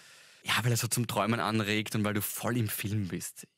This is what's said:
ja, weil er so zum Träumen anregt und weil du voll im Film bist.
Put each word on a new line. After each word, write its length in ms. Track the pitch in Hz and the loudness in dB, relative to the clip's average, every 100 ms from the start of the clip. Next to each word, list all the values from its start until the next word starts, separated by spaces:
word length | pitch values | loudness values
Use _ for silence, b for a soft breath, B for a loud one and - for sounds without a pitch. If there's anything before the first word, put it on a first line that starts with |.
| B B B B | B B B B
ja, 80 | - - | -2 0
weil 80 | 117 | 2
er 60 | 117 | 2
so 100 | 113 | 0
zum 220 | - 117 | 0 0
Träumen 320 | - 101 117 | 2 2 2
anregt 540 | 92 110 101 107 107 110 | 2 2 2 0 0 0
und 80 | |
weil 100 | 104 | 0
du 80 | 104 | 0
voll 340 | 98 - - 123 | -2 -4 -2 0
im 120 | 110 | 0
Film 400 | - 104 107 92 | -2 -2 -2 -2
bist. 400 | 87 - - - | -4 -8 -12 -20